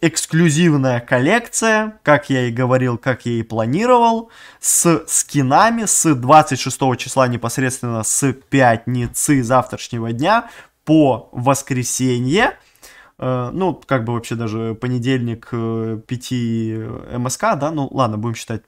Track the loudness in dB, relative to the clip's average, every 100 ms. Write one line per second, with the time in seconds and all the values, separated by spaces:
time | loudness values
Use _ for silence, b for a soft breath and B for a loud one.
0 | 0 0 -2 2 2 4 2 4 2 -2
1 | 0 2 2 2 0 -2 2 2 0 -4
2 | 2 2 2 0 0 0 2 2 2 -2
3 | -4 -4 -4 -4 -4 -4 -2 0 4 4
4 | 4 0 -6 B B B -2 2 2 2
5 | 0 -4 -2 0 4 4 4 2 -2 0
6 | 2 0 6 6 6 -2 -4 -2 -2 -2
7 | -2 0 0 0 -4 -2 -2 -4 -6 -4
8 | -2 0 -2 -2 _ 4 4 4 0 -4
9 | -4 -4 0 2 4 0 0 -10 -8 -6
10 | -6 -2 0 0 -2 B B _ 2 4
11 | 4 2 -6 -2 0 0 -2 -4 -4 -2
12 | 0 0 0 2 0 -2 B B B B
13 | B _ -4 -4 -4 -2 -2 -4 -4 -2
14 | -2 -4 -4 -6 -4 -4 -4 -4 -4 -2
15 | 0 0 -2 -6 -8 -6 -4 -4 -4 -8
16 | -8 -10 -6 -4 -2 -2 -4 -6 -8 -12
17 | -10 -6 -6 -2 -2 -2 -2 -4 -4 0
18 | -2 0 -6 -6 -8 -10